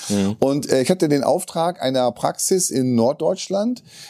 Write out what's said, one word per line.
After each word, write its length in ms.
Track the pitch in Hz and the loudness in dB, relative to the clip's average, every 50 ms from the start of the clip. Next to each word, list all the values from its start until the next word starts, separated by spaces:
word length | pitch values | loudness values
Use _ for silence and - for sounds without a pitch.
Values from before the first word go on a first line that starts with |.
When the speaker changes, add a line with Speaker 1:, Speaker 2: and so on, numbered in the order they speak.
| - - | -6 -2
Speaker 1:
Mhm. 280 | 104 101 98 98 107 - | 0 0 0 0 0 0
Speaker 2:
Und, 300 | 127 135 139 147 - - | 0 0 0 -2 0 0
äh, 100 | - 131 127 | 2 2 2
ich 80 | - | 2
hatte 180 | 185 185 175 156 | 2 2 2 2
den 140 | 147 143 - | 2 2 2
Auftrag 560 | - 143 180 - - - 170 160 180 180 - - | 2 0 0 -2 -4 -4 -2 -2 -2 -2 -2 -4
einer 280 | 131 135 131 127 120 117 | -2 0 0 0 0 -2
Praxis 580 | - - 147 156 - - - 190 185 180 - | -2 -4 -4 -2 -2 -2 0 0 0 0 0
in 240 | - 135 127 127 123 | -2 0 0 2 2
Norddeutschland, 880 | 113 113 123 147 - 156 175 185 185 - - 185 196 208 240 254 - - - - - - | 4 4 2 2 0 0 -2 -2 -2 -4 -4 -4 -2 -2 -2 -4 -6 -10 -20 -20 -20 -20